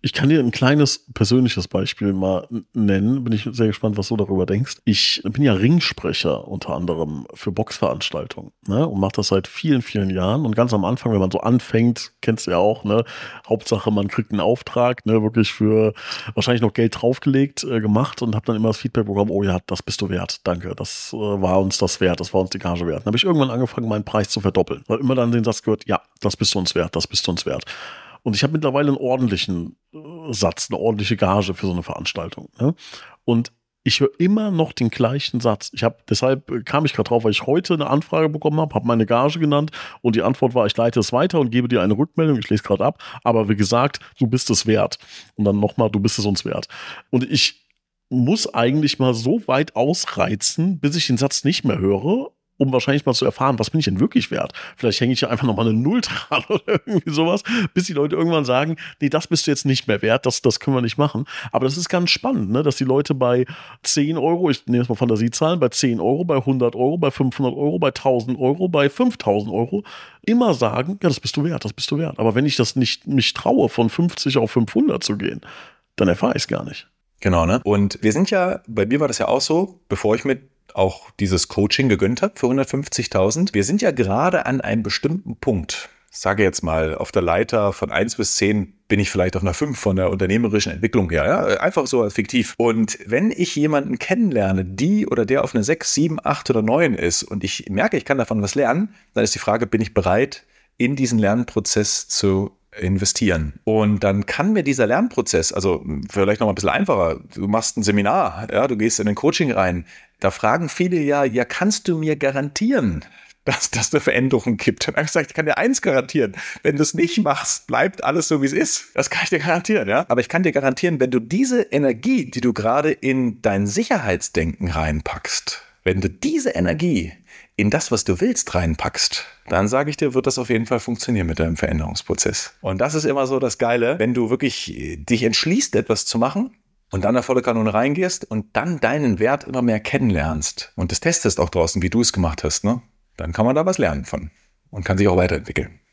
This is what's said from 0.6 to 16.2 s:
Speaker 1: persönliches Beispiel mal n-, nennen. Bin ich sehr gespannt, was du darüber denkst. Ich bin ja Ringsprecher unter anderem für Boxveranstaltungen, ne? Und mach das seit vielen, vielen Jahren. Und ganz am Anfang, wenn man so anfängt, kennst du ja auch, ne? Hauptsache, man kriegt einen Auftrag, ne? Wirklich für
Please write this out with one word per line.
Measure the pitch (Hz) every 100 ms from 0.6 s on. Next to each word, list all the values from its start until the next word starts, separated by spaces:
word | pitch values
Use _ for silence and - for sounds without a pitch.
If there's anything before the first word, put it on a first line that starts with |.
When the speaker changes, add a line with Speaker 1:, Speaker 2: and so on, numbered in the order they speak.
| 131 147 139 - _
Speaker 1:
persönliches | - 101 127 123 98 90
Beispiel | 98 95 - 101
mal | 95 95 92 -
n-, | 117 -
nennen. | 123 104 95 104 135
Bin | 120
ich | 110 113
sehr | 120 110
gespannt, | 101 110 104
was | 95
du | 113
darüber | 98 95
denkst. | 92 101 135 -
Ich | - - - -
bin | - 113
ja | 143
Ringsprecher | 98 110 170 - - 85 82 82 62 -
unter | 98 -
anderem | 73 87 82 78 73 58
für | - -
Boxveranstaltungen, | 92 113 - 90 62 - - - - 98 _ -
ne? | 104 160
Und | 98
mach | 95
das | - 104
seit | 98 -
vielen, | - 160 135
vielen | - 107 95
Jahren. | 92 92 123
Und | 139
ganz | 107 123
am | 107
Anfang, | 92 123 123
wenn | 107
man | 95
so | 95
anfängt, | 110 123 - 113 117 113 - _
kennst | - 113 -
du |
ja | 87
auch, | 101 107
ne? | 107 107 117 - - - -
Hauptsache, | 110 - 104 113
man | 104 101
kriegt | - 110
einen | 104
Auftrag, | 87 123 - - 120 123 -
ne? | 110
Wirklich | 107 113 107
für | - 107 110 110 - - -